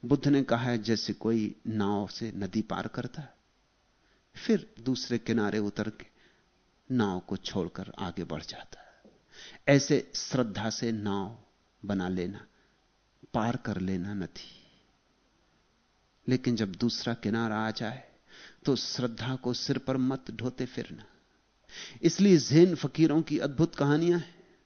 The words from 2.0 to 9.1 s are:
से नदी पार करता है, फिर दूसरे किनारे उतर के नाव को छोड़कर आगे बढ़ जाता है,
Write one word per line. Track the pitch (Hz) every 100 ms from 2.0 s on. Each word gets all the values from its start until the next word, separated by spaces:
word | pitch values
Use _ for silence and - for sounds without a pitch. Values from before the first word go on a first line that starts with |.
| 101
से | - 113
नदी | 98 98 110
पार | 104 87 -
करता | - - -
है, | 139 _ _ _ _ _ _ _ _ _ _
फिर | - - 214 - -
दूसरे | 120 127 - 117
किनारे | - 113 104 90
उतर | 104 - 107
के | - - _ _ _ _ _ _ _ _
नाव | 127 104 90
को | - 95
छोड़कर | - 101 87 - 95 -
आगे | 92 90
बढ़ | 85 78
जाता | - - - -
है, | - _ -